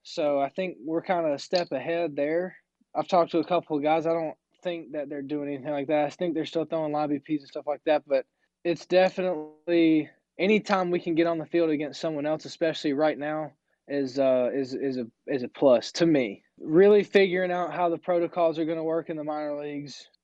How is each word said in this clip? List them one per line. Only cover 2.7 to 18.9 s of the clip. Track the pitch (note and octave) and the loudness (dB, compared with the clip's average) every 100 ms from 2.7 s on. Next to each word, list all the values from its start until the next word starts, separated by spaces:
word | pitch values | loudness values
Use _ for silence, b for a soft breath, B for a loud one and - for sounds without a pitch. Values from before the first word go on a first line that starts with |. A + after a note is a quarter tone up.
| _ _ | _ _
I've | - D3+ | -6 2
talked | F3+ E3 | 2 2
to | E3 | 0
a | D3+ | 0
couple | F3 - D3 | -2 0 -2
of | |
guys. | D3+ D#3+ D#3+ | 0 0 0
I | |
don't | E3 D#3 - _ _ | -2 -4 -10 _ _
think | F3+ E3+ C3 | -8 -8 -8
that | D3+ C#3+ | -10 -8
they're | C#3+ | -8
doing | C#3 D3 C#3+ | -6 -6 -4
anything | C#3+ D3 | -6 -6
like | C#3+ C#3 | -6 0
that. | D3+ D3 | 0 0
I | |
think | - F3+ | -2 -4
they're | D#3 D#3 | -2 -4
still | E3 D#3 | -4 -2
throwing | D#3+ D3+ | -4 -2
lobby | D3 D3 C#3+ | -2 -2 -4
peas | - D3 | -2 -6
and | C#3 | -6
stuff | D3+ D3 | -10 -6
like | C#3 D#3+ | -4 0
that, | D3+ D3 | 0 2
but | C3+ - _ _ _ E3+ | 0 0 _ _ _ -4
it's | E3 - | -4 2
definitely, | F3+ F#3 F#3+ F#3 D#3 D3+ _ F3 E3+ D#3+ D#3 D3 _ _ - | 4 4 2 -4 -4 -8 _ 0 4 6 4 0 _ _ -2
anytime | F#3+ G#3+ G#3 F#3+ F3 | 2 2 2 0 0
we | F3 | -2
can | F3 D#3+ | 0 0
get | E3+ | 2
on | E3 | 0
the | D3+ | -2
field | E3+ D#3+ | 0 2
against | D3+ D3 - | 0 -4 -6
someone | E3 D3 D3 | -6 -4 -2
else, | D3+ | -4
especially | C#3 - E3 - D#3 | -6 -2 -2 0 -2
right | C#3 D#3 B2 | 2 0 0
now, | D3 D#3 D3 _ _ _ - | -6 -6 -8 _ _ _ -6
is, | C#3+ C3 C3+ | -4 -2 0
uh, | C3 B2+ A#2+ | 2 4 2
is, | C3+ B2+ | -2 -4
is | C3 C#3 B2+ | -4 -4 -4
a, | A#2 _ - | -8 _ -6
is | C#3 | -4
a | B2 | -6
plus | - C#3 A#2 - | 2 4 4 2
to | - E3+ | 0 4
me. | C#3+ A2 G2 _ _ | 4 0 -6 _ _
Really | D#3 D#3+ G3+ G#3 | 2 6 8 8
figuring | - G3+ F#3+ F3+ F3+ | 6 4 4 2 0
out | F3+ E3 | -2 -4
how | D#3 F3 | -2 -2
the | D#3+ | -2
protocols | - F3 E3 F3+ E3 D#3 | -2 0 0 0 0 0
are | D#3+ | -4
gonna | E3 | -2
work | D#3+ | -2